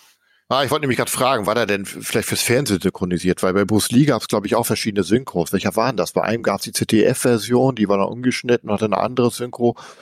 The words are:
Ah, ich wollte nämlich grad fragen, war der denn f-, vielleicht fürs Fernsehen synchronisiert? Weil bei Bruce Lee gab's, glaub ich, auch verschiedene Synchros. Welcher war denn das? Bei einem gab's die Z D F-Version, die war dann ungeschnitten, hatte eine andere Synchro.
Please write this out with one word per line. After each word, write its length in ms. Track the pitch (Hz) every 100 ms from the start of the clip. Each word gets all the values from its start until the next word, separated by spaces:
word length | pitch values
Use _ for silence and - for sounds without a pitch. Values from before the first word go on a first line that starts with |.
| _ _ _ _ -
Ah, 120 | 131
ich 80 | 127
wollte 100 | 151
nämlich 160 | 139 120
grad 140 | 120
fragen, 340 | - 131 123 98
war 80 |
der 140 | 117 101
denn 160 | 101
f-, 160 | 98 -
vielleicht 260 | - 110 -
fürs 140 | 104
Fernsehen 400 | - 123 127 92
synchronisiert? 600 | 90 - 90 87 90 -
Weil 100 | 95
bei 120 | 95 101
Bruce 260 | 104 -
Lee 140 | 117 147
gab's, 220 | 113 -
glaub 200 | 110 101
ich, 80 | 113
auch 100 | 117
verschiedene 380 | 107 113 101
Synchros. 500 | 87 120 135 90 80
Welcher 220 | 95 101 110
war 140 | 123
denn 60 | 107
das? 140 | 80
Bei 100 | -
einem 180 | 98 117
gab's 220 | 110 98
die 80 | 113
Z 200 | - 113
D 120 | 110
F-Version, 720 | - 127 127 117 104 123 131 117
die 120 | 98
war 120 | 98
dann 80 | 98
ungeschnitten, 640 | 120 127 - 123 120 -
hatte 140 | 101 110
eine 120 | 95
andere 320 | 117 127 120
Synchro. 460 | - 123 117 120 - - -